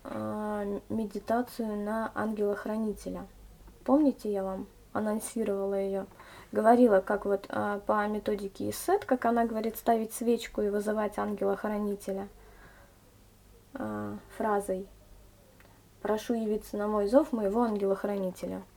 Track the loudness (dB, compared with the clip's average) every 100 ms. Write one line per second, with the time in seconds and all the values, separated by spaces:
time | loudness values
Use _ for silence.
0 | -10 -6 -6 -4 -4 -4 -4 -6 -4 -4
1 | -4 -6 -2 -2 0 -4 -4 -4 -4 -4
2 | -4 -4 -4 0 0 0 -4 -2 -2 -4
3 | -8 -10 -12 -18 -20 -20 -20 -8 4 6
4 | 6 2 -4 -4 -4 -6 -10 -16 -8 -4
5 | -2 -2 -4 -4 -2 0 0 0 0 -2
6 | -6 -14 -20 -20 -4 4 8 10 10 8
7 | 6 -2 2 -2 0 -4 -2 -2 0 2
8 | 2 -2 -2 -2 -4 -6 -6 -4 0 0
9 | 2 2 2 2 2 0 -4 -2 2 2
10 | 0 -2 0 0 0 -2 0 0 0 -2
11 | -2 -2 -4 -2 -2 0 -2 -2 -2 -4
12 | -6 -6 -8 -14 -20 -20 -20 -20 -20 -20
13 | -20 -20 -20 -20 -20 -20 -18 -8 -6 -6
14 | -6 -8 -12 -4 0 0 0 -6 -6 -16
15 | -20 -20 -20 -20 -20 -20 -20 -20 -20 -10
16 | -4 -4 -2 -2 0 -4 -4 -6 -2 0
17 | 4 4 4 0 0 2 0 0 0 0
18 | -2 -4 -4 -6 -8 -8 -12